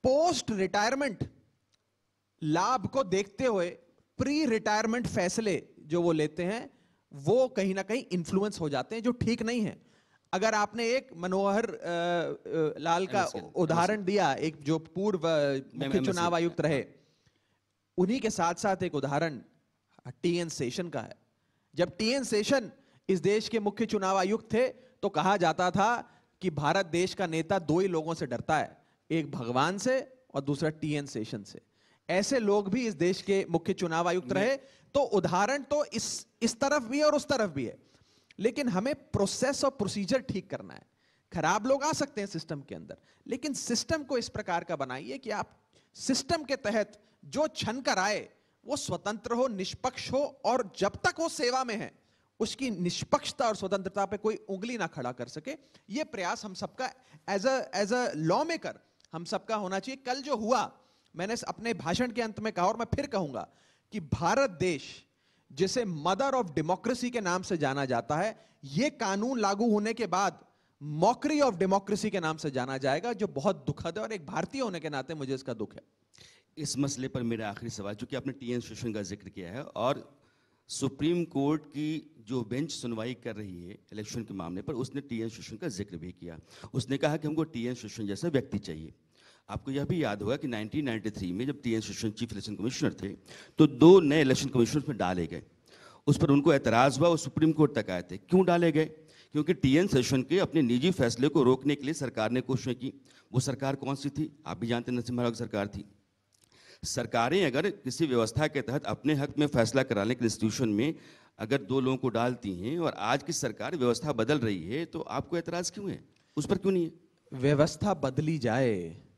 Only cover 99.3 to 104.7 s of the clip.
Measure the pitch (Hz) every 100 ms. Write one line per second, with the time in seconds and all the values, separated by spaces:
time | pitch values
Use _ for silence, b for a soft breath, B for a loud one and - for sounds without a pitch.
99.3 | 147 151 175 135 143 202 143 120 135 123
100.3 | 175 180 165 123 123 156 180 123 110 143
101.3 | 151 127 131 143 143 139 156 131 - 107
102.3 | 123 120 131 135 120 135 - _ b b
103.3 | 123 131 127 135 135 131 139 147 143 156
104.3 | - - 87 113